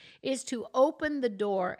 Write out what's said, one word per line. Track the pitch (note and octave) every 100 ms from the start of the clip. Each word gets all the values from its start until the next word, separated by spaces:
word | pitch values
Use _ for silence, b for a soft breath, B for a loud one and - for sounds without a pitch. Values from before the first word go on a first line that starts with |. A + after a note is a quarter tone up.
| B B
is | C4 C4
to | - A#3+ -
open | C4 C#4+ D4 D4+ D4
the | B3
door | G3 G#3 F#3+ F3+